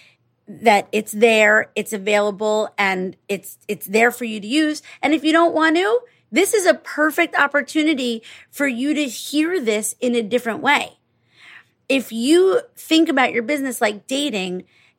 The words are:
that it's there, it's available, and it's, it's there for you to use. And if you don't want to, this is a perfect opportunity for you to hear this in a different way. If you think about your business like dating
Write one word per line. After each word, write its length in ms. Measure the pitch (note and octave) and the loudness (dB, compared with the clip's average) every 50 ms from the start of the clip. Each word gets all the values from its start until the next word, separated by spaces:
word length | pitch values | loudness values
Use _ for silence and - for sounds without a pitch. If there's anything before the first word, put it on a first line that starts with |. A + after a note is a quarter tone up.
| - _ _ _ _ _ _ _ _ - | -20 _ _ _ _ _ _ _ _ -20
that 400 | G3 D3 G#3+ A3+ G#3 G3+ - - | -12 -2 2 4 4 4 2 0
it's 220 | - G#3+ G#3 - G#3+ | -4 -4 -4 -4 -2
there, 580 | G#3 A3+ A#3 A3+ G#3+ G#3+ G#3 G#3+ G#3+ G#3 - - | 2 4 4 6 6 6 6 6 4 2 0 -4
it's 160 | G#3+ G#3 - A3 | -8 -6 -6 -6
available, 800 | G3 F#3+ G#3 G#3 G#3 G#3 G#3 G3 F3+ G#3+ G#3+ G#3+ G#3+ G#3+ - - | -6 -2 0 2 2 2 0 -2 -2 -2 0 0 0 -2 -2 -2
and 400 | - G3+ F#3+ F#3+ F#3 F#3 F#3+ E3 _ _ - | -2 -2 -2 0 -2 -4 -6 -8 _ _ -8
it's, 300 | G3+ F3+ - - - - _ - | -8 -8 -8 -12 -20 -14 _ -10
it's 180 | G#3 - - | -10 -10 -6
there 240 | - G3 A3 A#3 B3 | -2 0 2 2 2
for 140 | A#3+ - B3+ | 0 -2 -6
you 160 | A3+ G#3+ G#3+ | -8 -8 -8
to 60 | F#3+ | -6
use. 360 | G#3+ C4 D#4 D#4 D4+ D4+ D4+ - - - - | -2 0 0 0 0 -2 -6 -10 -18 -10 -4
And 140 | - C#4 D#4 | -2 0 0
if 80 | D#4+ C#4 | 0 2
you 100 | D#4 D#4+ | 2 2
don't 220 | E4 E4+ E4 - | 2 2 2 2
want 220 | D#4 D#4+ D#4+ D#4 | 0 0 2 2
to, 240 | F4 F#4+ G#4 A#4 B4 - - _ _ _ _ G#3+ | 2 2 2 0 -2 -2 -6 _ _ _ _ -2
this 200 | C#4 G4 - - | 0 0 2 0
is 140 | G#4 F4 | 2 2
a 80 | F4 D#4 | 2 2
perfect 640 | - - - - C#4+ D4+ D#4 D4 F4 E4+ E4 F#4+ | 0 -2 -8 -4 -2 -2 0 0 0 -2 -2 0
opportunity 880 | - C#4+ C#4 C#4+ C#4+ C#4+ - - D#4 D4+ D#4 D#4 B3+ B3+ A#3+ A#3 A3 - - - - - _ | 0 0 0 0 -2 -2 -2 -2 -2 0 0 0 -2 -2 -4 -6 -6 -10 -16 -20 -20 -20 _
for 160 | - - C#4+ | -8 -4 -4
you 260 | C#4 B3 A3+ C4 C#4+ D4+ | -2 -2 -2 -2 -2 -2
to 120 | C#4+ D4 | -2 -2
hear 560 | B3+ G#3 - - - C#4 D4 D#4 E4 F#4 F#4 | -4 -6 -10 -10 -6 -2 -2 -2 0 -2 -2
this 340 | B3+ A3 G#3 G#3+ G#3+ - - _ | -2 -2 -2 -2 -2 -6 -6 _
in 160 | B3 B3+ A#3+ | -2 -2 0
a 60 | A#3+ A3+ | -2 -2
different 380 | F#3+ A#3 A#3+ A#3 A#3 G#3+ - | -2 -2 -2 -2 -4 -6 -2
way. 380 | - C4 C#4+ - - - - _ _ _ _ _ _ _ _ _ - - - - - _ _ _ _ - | 0 0 0 0 0 -4 -12 _ _ _ _ _ _ _ _ _ -20 -20 -20 -20 -20 _ _ _ _ -2
If 220 | C4+ C4+ A3+ - | -2 -2 -2 -4
you 500 | A3+ A3+ A#3 C4+ D#4+ F4+ F#4 F#4+ - - - - _ | -6 -4 0 4 4 4 4 4 2 0 -2 -6 _
think 320 | - - - D#4+ D#4+ E4 D#4+ | -16 -4 0 2 2 2 2
about 240 | C#4+ C4+ B3+ - - | 2 2 0 0 0
your 120 | A#3 A3+ | -2 -4
business 360 | A3+ D4 C#4+ C4+ C4 A#3 - | -2 -2 -2 -4 -4 -4 -2
like 260 | A#3+ G#3+ G#3 G3+ - - | -2 -2 -2 -4 -8 -6
dating 560 | - C#4+ D4 D4 G#3+ G3 F#3 F#3 F3+ F#3 - _ _ _ _ _ _ | -4 -4 -2 -2 -4 -4 -4 -4 -6 -8 -10 _ _ _ _ _ _